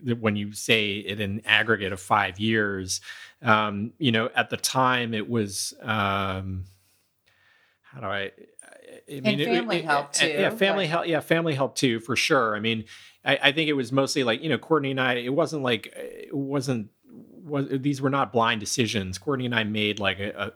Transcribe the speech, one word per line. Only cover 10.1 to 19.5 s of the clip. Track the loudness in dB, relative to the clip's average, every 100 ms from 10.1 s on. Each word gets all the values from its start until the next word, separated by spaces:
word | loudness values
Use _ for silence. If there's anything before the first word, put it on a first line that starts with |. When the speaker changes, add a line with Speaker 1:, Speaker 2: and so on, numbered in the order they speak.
| 0
Speaker 1:
it, | 2 2
yeah, | 0
Speaker 2:
too, | 2
Speaker 1:
family | 2 2
Speaker 2:
like | 0
Speaker 1:
help, | 0 0
yeah, | 0
family | 2 0 2
help | 0 -2
too, | 2 2 2
for | -2 -2
sure. | 2 4 4 0
I |
mean, | 0 -2 -4 -16 -20 _
I, | 0 2
I | 4
think | 2 2
it |
was | 0 0
mostly | 0 2 2
like, | 2 0
you | 0
know, | -2
Courtney | 2 0 2
and | 0
I, | 0
it | 0 0
wasn't | 0 0 0
like, | 0 0 -2 -14
it | -14 -14 -8
wasn't, | -6 -2 -2 -2 -4 -6 _ _ -20 -20 -20
was, | -6 -4 -2
these | -2 -2 0
were | 0
not | 2 2
blind | 2 4 2
decisions. | 0 0 0 0 -4 -6
Courtney | -4 -2
and | 0